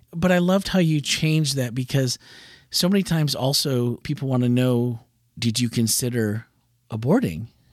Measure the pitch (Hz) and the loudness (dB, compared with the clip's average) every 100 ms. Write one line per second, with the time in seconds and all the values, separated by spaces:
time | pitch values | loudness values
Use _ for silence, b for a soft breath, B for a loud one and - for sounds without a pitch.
0 | _ 170 180 180 175 190 - 185 165 156 | _ -2 2 2 4 2 2 2 2 2
1 | 139 - 156 156 147 135 123 120 127 139 | -2 -2 2 2 0 -2 -4 -4 -2 0
2 | 127 - B B B B B - 180 202 | 0 -4 B B B B B -2 2 2
3 | 185 165 147 139 131 143 151 127 120 117 | 0 0 0 0 0 0 0 0 -2 -4
4 | - 147 135 127 123 123 127 120 123 117 | -6 -6 0 2 2 2 2 2 0 -4
5 | _ _ _ - 117 113 120 120 113 - | _ _ _ -4 -2 0 -2 0 0 0
6 | 127 120 110 107 - _ _ _ _ 113 | -2 -2 -2 -4 -8 _ _ _ _ -6
7 | 120 220 233 80 113 b b | 0 2 0 -4 -10 b b